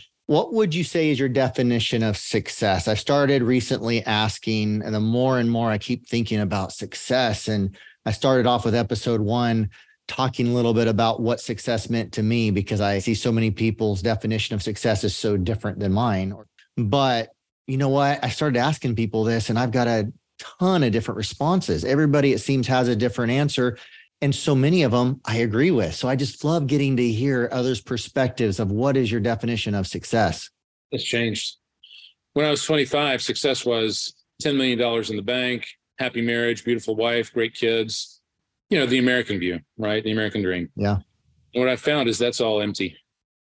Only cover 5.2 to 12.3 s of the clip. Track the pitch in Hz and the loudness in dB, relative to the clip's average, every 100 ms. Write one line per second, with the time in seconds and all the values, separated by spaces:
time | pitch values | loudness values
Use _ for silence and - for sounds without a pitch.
5.2 | 131 127 117 117 117 104 - 120 - 120 | 2 2 0 0 0 -2 -2 -6 -2 -2
6.2 | 107 110 98 101 95 - 101 - - 127 | 0 0 0 -2 -4 -8 -10 -10 -2 0
7.2 | 120 101 - 107 95 - - _ - - | 0 -2 -2 -2 -2 -6 -20 _ -6 0
8.2 | 135 131 123 123 117 117 107 113 123 113 | 2 4 4 2 2 0 0 -2 -2 0
9.2 | 107 120 117 113 104 - - _ - - | 0 0 2 0 -2 -6 -20 _ -10 -2
10.2 | 131 127 120 123 117 113 113 107 113 - | -2 0 0 2 2 2 2 2 0 0
11.2 | 113 123 - 107 - 113 - 117 - - | -2 -2 -4 -8 -4 -4 -2 -4 -4 -2
12.2 | 110 | 0